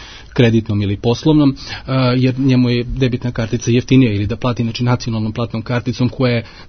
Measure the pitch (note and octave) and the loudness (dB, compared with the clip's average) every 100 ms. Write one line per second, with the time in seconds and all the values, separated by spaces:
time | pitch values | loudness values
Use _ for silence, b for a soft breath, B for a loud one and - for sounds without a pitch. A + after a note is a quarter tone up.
0 | B B B - A#2 A2+ G#2+ G#2 G2+ G2+ | B B B 2 4 4 0 -2 0 -2
1 | A#2+ A#2+ D#3 D3+ C#3 C3+ B B - C3 | -2 0 2 4 4 0 B B -4 0
2 | B2+ B2+ B2+ B2+ C3+ B2 B2 A#2+ A#2+ B2+ | 2 2 0 2 2 4 2 0 -2 -2
3 | C3 A#2+ B2 - A2 A#2 - A#2+ - C3 | 0 0 -4 -4 -4 -4 0 0 4 4
4 | B2 G2+ G#2 A2+ B2+ A#2+ A#2 G#2+ B2 B2 | 4 2 -2 -2 -4 -2 -4 -2 -2 0
5 | A#2 A2+ A2 A2 A#2 A2+ G#2 A#2+ B2+ - | -2 -4 -4 -4 -6 -6 -4 -4 -4 -2
6 | B2 - B2+ A#2 - B | -2 0 0 0 -4 B